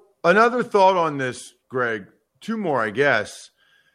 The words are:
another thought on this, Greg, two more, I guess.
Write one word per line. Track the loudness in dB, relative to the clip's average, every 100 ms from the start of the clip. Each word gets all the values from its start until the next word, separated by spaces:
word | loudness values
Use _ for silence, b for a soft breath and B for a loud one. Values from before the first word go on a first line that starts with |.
| _ _
another | 2 4 4 2
thought | -2 2 4 2
on | -2 -4
this, | -6 -8 -16 _ _
Greg, | -4 -4 -4 -10 _ _ _
two | -10 -6
more, | -2 -2
I | -2
guess. | 0 0 0 -2 -12 -20 _ _ _ _